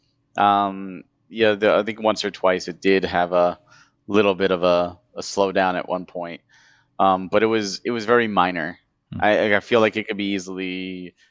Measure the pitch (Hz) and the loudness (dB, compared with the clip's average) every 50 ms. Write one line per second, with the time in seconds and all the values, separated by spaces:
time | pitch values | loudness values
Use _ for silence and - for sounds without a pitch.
0 | _ _ _ _ _ _ _ - 101 101 101 101 101 98 95 98 98 95 92 87 | _ _ _ _ _ _ _ 2 4 4 4 4 2 0 -2 -6 -10 -12 -14 -16
1 | - _ _ _ _ _ 87 110 110 107 104 101 107 104 80 95 104 113 107 110 | -18 _ _ _ _ _ -2 2 2 2 4 4 2 4 4 4 2 0 -6 -2
2 | 110 110 101 - - 101 - - - 92 92 90 - 92 82 - - 98 98 95 | 0 0 0 0 -4 -8 -6 -2 0 0 0 0 -2 -8 -12 -2 2 2 4 4
3 | 90 90 92 87 90 87 90 87 87 87 87 - _ _ - - _ _ _ _ | 2 0 0 -2 0 2 2 2 2 2 0 -4 _ _ -20 -20 _ _ _ _
4 | _ - 101 104 104 101 95 87 98 92 92 85 87 90 87 87 87 87 87 - | _ 0 0 2 2 2 2 0 0 0 0 2 2 2 2 2 0 -2 -6 -14
5 | _ _ _ 92 - - - 101 98 95 90 98 95 92 90 87 - - 90 92 | _ _ _ -14 -12 -8 -2 -2 -2 0 2 0 0 0 0 -4 -6 -6 -6 -8
6 | 90 - - 90 87 85 85 - _ _ _ _ _ _ _ _ _ _ _ - | -8 -10 -12 -12 -12 -12 -14 -16 _ _ _ _ _ _ _ _ _ _ _ 0
7 | 98 95 95 92 95 87 104 104 110 110 113 110 104 98 92 - - 120 120 117 | 2 2 2 2 -2 -2 0 2 2 2 2 0 -2 -4 -8 -8 -6 -6 -6 -4
8 | 104 107 120 120 117 107 101 92 90 92 90 85 76 80 87 - _ _ _ _ | 0 2 2 2 2 2 2 2 2 2 0 -4 -6 -8 -10 -14 _ _ _ _
9 | _ _ - 95 98 104 107 82 98 107 104 98 - - 120 113 110 107 - 110 | _ _ -8 -2 2 2 2 2 2 2 2 0 0 2 2 4 4 2 0 -4
10 | 104 - 107 98 101 98 101 95 87 95 92 92 95 92 92 92 92 95 92 90 | -6 -6 -6 -6 -4 -4 -4 -4 -6 -8 -8 -8 -8 -8 -8 -8 -8 -10 -10 -12
11 | 90 87 - _ _ _ | -14 -16 -18 _ _ _